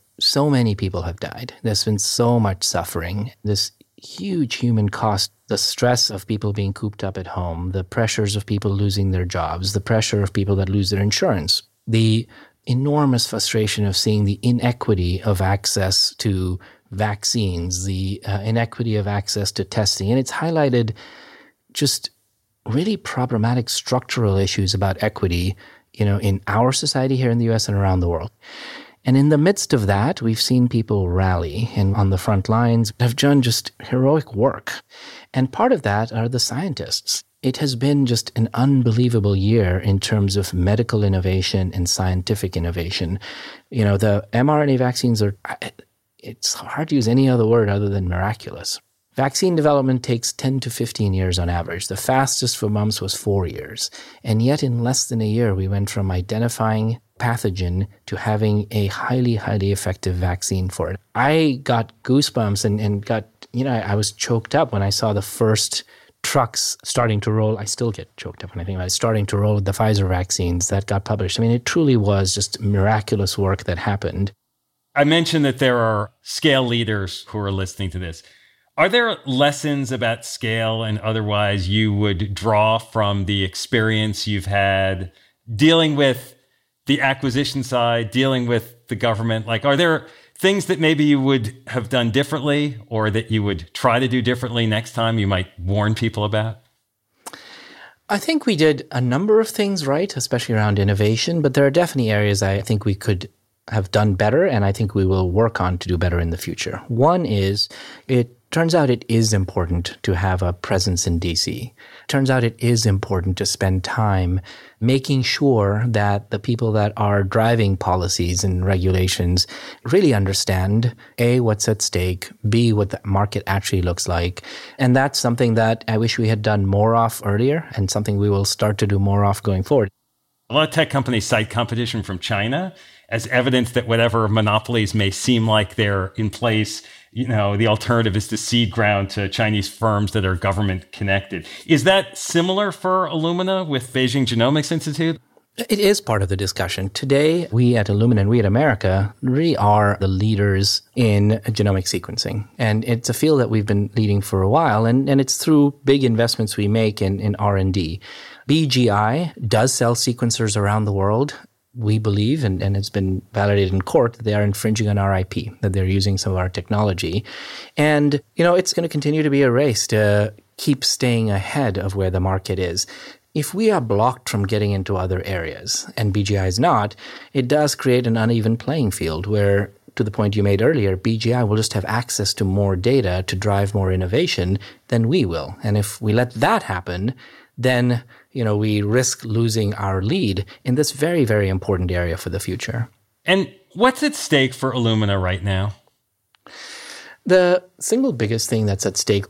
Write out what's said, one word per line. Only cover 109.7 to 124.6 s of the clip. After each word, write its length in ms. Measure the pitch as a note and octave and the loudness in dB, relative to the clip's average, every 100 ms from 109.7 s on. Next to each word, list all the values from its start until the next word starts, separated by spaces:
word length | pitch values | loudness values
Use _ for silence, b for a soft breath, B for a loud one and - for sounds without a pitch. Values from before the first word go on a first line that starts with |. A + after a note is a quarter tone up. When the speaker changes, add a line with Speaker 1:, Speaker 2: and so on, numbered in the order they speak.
| F2 F2 - | -2 -4 -6
Speaker 1:
to 80 | - | -2
have 280 | F2+ F#2+ F#2 | 0 0 0
a 120 | F2+ | -2
presence 520 | F2 - G2 G2 F2 | -4 -2 -2 0 -2
in 140 | - E2+ | 0 -2
D 160 | E2+ | -2
C. 400 | E2+ - - B2 B B B - | -4 -4 -6 -10 B B B -4
Turns 240 | C#3 C3+ | 0 2
out 140 | C3 | 2
it 100 | A#2 - | 0 0
is 240 | A#2+ A#2 A2 | 0 2 2
important 500 | G2 - F#2+ F#2+ F2+ | 0 0 -2 -2 -2
to 60 | |
spend 380 | G2 - F#2+ F#2 | -4 -2 0 0
time 580 | - - G#2+ F#2+ F2+ F2+ B B B B | -2 0 2 2 0 -2 B B B B
making 440 | A2+ C3+ C3+ C3+ | 0 0 0 0
sure 640 | A#2+ - C#3+ A#2 G2 G#2 A#2+ | 0 0 2 4 2 0 0
that 420 | A2 G#2 G2+ - | 0 2 0 -2
the 80 | G#2 | -6
people 320 | - A#2 A#2 | -4 -2 0
that 200 | G#2+ G#2 G2+ | 0 0 0
are 280 | G#2 G2+ | 0 0
driving 520 | F#2+ A2+ A2+ A#2 G2+ F#2 | 2 2 2 2 2 0
policies 680 | F#2 F#2 E2+ - F2 F2 | 0 0 0 -2 -2 -2
and 200 | G2 F2+ | 0 0
regulations 840 | F#2+ F#2+ F#2 F#2 F#2 - F2 F2+ - B B B | 0 0 2 2 0 0 0 0 -2 B B B
really 320 | A#2+ F3 E3+ | 0 2 4
understand, 800 | G#2+ G2 G2 - F#2 F#2+ G#2+ A#2+ B B - | 4 2 0 0 0 2 2 0 B B 0
A, 220 | A#2+ B2+ | 2 2
what's 280 | A#2 G#2 - | 2 0 0
at 140 | G#2 | -2
stake, 480 | - F2 F2+ F2 - - G#2+ | -2 -2 -2 -4 -8 -6 0
B, 240 | A2 A#2+ | 2 4
what 180 | G#2 G2 | 2 0
the 100 | - | -4
market 380 | G2+ G2 G#2 - - | -2 0 0 -2 -2
actually 340 | G2 - F#2+ | -2 0 0
looks 240 | F2 E2+ - | 0 -2 -2
like. 360 | E2+ F2 F2+ B B | -2 -2 -4 B B